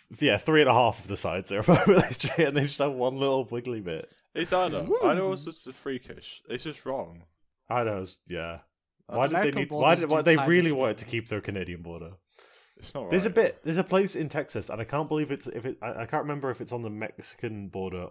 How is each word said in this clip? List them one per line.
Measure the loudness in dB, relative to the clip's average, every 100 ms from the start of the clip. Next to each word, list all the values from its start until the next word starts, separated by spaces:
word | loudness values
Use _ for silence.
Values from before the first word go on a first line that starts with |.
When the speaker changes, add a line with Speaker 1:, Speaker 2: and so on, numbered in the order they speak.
| -20
Speaker 1:
th-, | 0
yeah, | 2 4
three | 4 6
and | 8
a |
half | 8 6 2
of | -6
the | -6
sides | -4 -4 -2
are | 0
<laughs> |
perfectly | 6 6 8 6 4
straight, | -2 -2 2 2
and | 2
they |
just | 0 0
have | -2
one | 0 -2 0
little | 2 0 0
wiggly | -6 -6 -6
bit. | -6 -8 -8 _ _
Speaker 2:
It's | -6 0
Idaho. | 0 0 -2 -2
Speaker 3:
Ooh. | 2 2
Speaker 2:
Idaho's | 2 -2 -4 -10
just | -14 -16
freakish. | -12 -8 -8 -10 -18 -18 -18 -10
It's | -10
just | -10 -10 -6
wrong. | -6 -8 -14 -20 _ _ _ -4
Speaker 1:
Idaho's, | -2 0 -2 -6 -14 -12
yeah. | -8 -8 -12 -18 _ _ _ -6
Speaker 2:
Uh, | -2
Speaker 1:
Why | 0
did |
they | 0
Speaker 3:
American | 0 0
Speaker 1:
need? | -4
Why | 2 4 4
Speaker 3:
borders | 4
Speaker 1:
did? |
Why, | 2
Speaker 3:
do |
Speaker 1:
they | 4 4
Speaker 3:
kinda | 6
Speaker 1:
really | 4 4
Speaker 3:
scare | 2
Speaker 1:
wanted | 0 -2
to | -6
Speaker 3:
me. |
Speaker 1:
keep | -6 -4
their | -6
Canadian | -4 -6 -6 -8
border. | -12 -12 -14 -16 _ _ _ _ _ _
Speaker 2:
It's | -12
not | -10 0
Speaker 1:
There's | 0 2
a |
Speaker 2:
right. | 2
Speaker 1:
bit. | 2 0
There's | -2 0
a |
place | 2 2 2 -2
in | -4
Texas, | -4 -4 -8 -6
and | -8
I |
can't | -4 -4 -2
believe | -2 -2
it's, | -6 -8
if | -8 -8
it, | -8
I, | -8 -8
I | -4
can't | -4
remember | -4 -4 -6
if | -6
it's | -8
on | -8
the | -8
Mexican | -8 -8 -10 -20 -10 -8 -8 -8
border | -8 -6 -8 -8